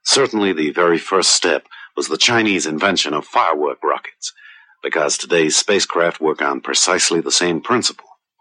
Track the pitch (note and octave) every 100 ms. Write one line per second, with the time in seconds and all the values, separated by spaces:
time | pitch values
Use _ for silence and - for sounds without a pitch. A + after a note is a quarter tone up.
0 | - C3+ C#3 G#2+ G2+ D#2+ D2+ D2+ F2 E2
1 | - F#2+ E2 - F2+ C#2+ _ - - -
2 | C2+ D#2 - A#2 G#2+ F#2 D#2+ D#2 G2 F2+
3 | D#2 D2 - B2 G2 D#2 D2 C2 D2+ C2+
4 | - _ - _ - - _ _ - E2
5 | D2 - - E2+ D#2 D2+ - G2+ - F2
6 | E2+ - D#2 D2 C#2+ C2+ - C2+ - F2+
7 | - E2+ C#2+ - F2 E2 - A#2 - -
8 | - _ _ _